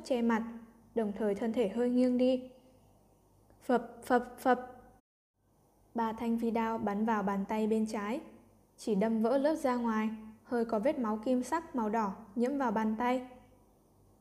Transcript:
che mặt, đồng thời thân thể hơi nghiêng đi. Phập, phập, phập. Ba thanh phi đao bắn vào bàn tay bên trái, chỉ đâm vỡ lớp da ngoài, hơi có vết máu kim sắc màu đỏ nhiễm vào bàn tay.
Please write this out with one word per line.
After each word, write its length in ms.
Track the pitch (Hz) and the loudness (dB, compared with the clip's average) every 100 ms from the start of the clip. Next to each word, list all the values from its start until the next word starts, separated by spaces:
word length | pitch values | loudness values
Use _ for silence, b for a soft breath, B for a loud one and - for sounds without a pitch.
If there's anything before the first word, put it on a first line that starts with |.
che 180 | - 247 | -2 0
mặt, 220 | 233 220 226 - - - - - | 2 2 -2 -10 -18 -20 -8 -2
đồng 160 | 214 | -2
thời 240 | 214 220 202 | 0 -2 0
thân 180 | 233 | -2
thể 140 | 226 226 | 0 0
hơi 220 | 226 247 | 0 0
nghiêng 280 | 247 254 247 | 4 4 4
đi. 320 | 254 262 254 - - - - _ _ _ _ _ _ - | 4 2 -2 -16 -20 -20 -20 _ _ _ _ _ _ -10
Phập, 420 | - 240 233 - | 0 0 0 -10
phập, 320 | - 247 240 - | 0 0 0 -2
phập. 360 | 269 247 - - - - _ _ _ _ _ _ _ _ _ 233 | 2 2 0 -14 -20 -20 _ _ _ _ _ _ _ _ _ -4
Ba 180 | 226 | -2
thanh 260 | 220 233 233 | -2 -2 0
phi 120 | 233 | 0
đao 260 | 220 226 226 | 0 0 -2
bắn 280 | 214 202 220 | -2 0 2
vào 180 | 214 | 2
bàn 220 | 202 196 196 | 0 0 -2
tay 180 | 220 214 | 0 2
bên 180 | 220 220 | 2 0
trái, 340 | 220 202 269 - - - - _ - | -2 -4 -6 -8 -18 -20 -20 _ -10
chỉ 180 | - 202 | -2 2
đâm 260 | 220 226 | 2 2
vỡ 160 | 220 277 | 2 4
lớp 180 | 277 311 | 2 2
da 200 | 269 247 | 0 0
ngoài, 340 | 233 220 220 220 - - | 0 0 -2 -4 -12 -20
hơi 220 | - 240 233 | -4 -2 0
có 140 | 226 | 0
vết 200 | 226 302 | 0 0
máu 200 | 220 214 220 | -2 -2 0
kim 180 | 254 | 0
sắc 320 | 247 330 330 254 | 0 -2 -2 -4
màu 140 | 214 | -2
đỏ 260 | 226 208 190 - - | 0 -2 -4 -8 -2
nhiễm 220 | 240 285 | 0 0
vào 140 | 254 | 0
bàn 240 | 214 220 220 | 0 0 0
tay. 280 | 247 254 254 - - - _ _ _ _ _ _ | 0 0 -4 -16 -20 -20 _ _ _ _ _ _